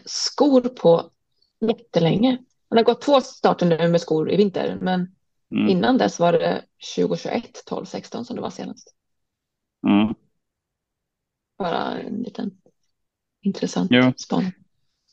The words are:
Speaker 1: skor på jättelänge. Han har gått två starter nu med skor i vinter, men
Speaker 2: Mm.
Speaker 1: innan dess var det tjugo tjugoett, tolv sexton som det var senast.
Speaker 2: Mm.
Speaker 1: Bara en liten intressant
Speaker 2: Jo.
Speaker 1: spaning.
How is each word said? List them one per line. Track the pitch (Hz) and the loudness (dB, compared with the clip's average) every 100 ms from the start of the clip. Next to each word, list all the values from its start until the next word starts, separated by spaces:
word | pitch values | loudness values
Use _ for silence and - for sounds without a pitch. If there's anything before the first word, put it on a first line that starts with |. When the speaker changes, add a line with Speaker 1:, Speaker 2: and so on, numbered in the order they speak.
| - | -6
Speaker 1:
skor | - - - 294 262 | -8 -8 0 2 4
på | 247 - 170 165 - _ _ _ _ _ | 2 0 4 4 2 _ _ _ _ _
jättelänge. | 226 226 - 170 165 175 262 254 - _ _ | -4 -4 -4 0 2 2 2 0 -6 _ _
Han | 226 | 2
har | |
gått | 226 233 | 2 2
två | - 277 | 2 2
starter | - - 196 - 175 | 2 0 0 2 2
nu | 160 170 | 2 2
med | 170 | 2
skor | - 156 156 | 0 -2 0
i | 180 | 2
vinter, | 208 - - 190 | 2 0 -4 -4
men | 185 185 180 _ _ _ _ | -4 -2 -4 _ _ _ _
Speaker 2:
Mm. | - 214 | -2 0
Speaker 1:
innan | 180 233 254 | 2 2 2
dess | 202 - | 0 0
var | 175 | 2
det | 170 170 - - _ | 2 0 -4 -8 _
tjugo | - - 175 170 | -10 -4 -2 -4
tjugoett, | - 240 - - - | -6 -8 -8 -16 -12
tolv | - 185 | -12 -10
sexton | 202 - - 240 | -12 -10 -12 -10
som | 240 | -10
det | |
var | - | -10
senast. | - - - - _ _ _ _ _ _ _ _ _ 104 | -10 -14 -14 -20 _ _ _ _ _ _ _ _ _ 0
Speaker 2:
Mm. | 101 107 - _ _ _ _ _ _ _ _ _ _ _ _ _ - | 2 2 -2 _ _ _ _ _ _ _ _ _ _ _ _ _ -8
Speaker 1:
Bara | 180 - 64 - | -6 -4 -4 -8
en | - - | -8 -10
liten | - - 196 - _ _ _ _ _ _ _ _ | -10 -10 -10 -12 _ _ _ _ _ _ _ _
intressant | 202 - - 90 90 | -6 -4 -4 -2 2
Speaker 2:
Jo. | 123 127 - | 4 4 0
Speaker 1:
spaning. | - - 185 - _ _ _ _ _ | -4 -2 -2 -8 _ _ _ _ _